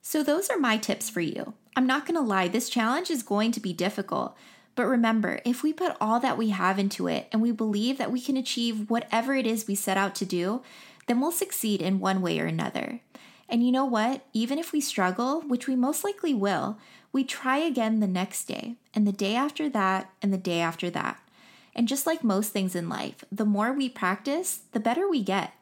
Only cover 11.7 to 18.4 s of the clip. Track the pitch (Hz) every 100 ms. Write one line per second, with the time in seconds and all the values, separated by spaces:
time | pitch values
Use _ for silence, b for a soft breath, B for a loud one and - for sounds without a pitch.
11.7 | 208 - 190 185 190 180 165 160 160 -
12.7 | - - 240 _ B B B B 233 240
13.7 | 254 269 233 220 262 - 220 233 285 330
14.7 | 302 277 - 185 185 247 311 302 247 254
15.7 | 262 254 330 403 403 339 254 196 180 -
16.7 | 214 B B B 269 269 - 262 269 330
17.7 | 254 220 220 208 185 196 -